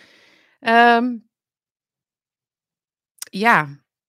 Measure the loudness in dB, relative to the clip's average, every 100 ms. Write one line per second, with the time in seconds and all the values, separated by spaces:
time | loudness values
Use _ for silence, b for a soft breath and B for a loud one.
0 | B B B B B B 0 2 4 2
1 | -2 -10 _ _ _ _ _ _ _ _
2 | _ _ _ _ _ _ _ _ _ _
3 | _ _ -16 -4 0 0 -2 -12 _ _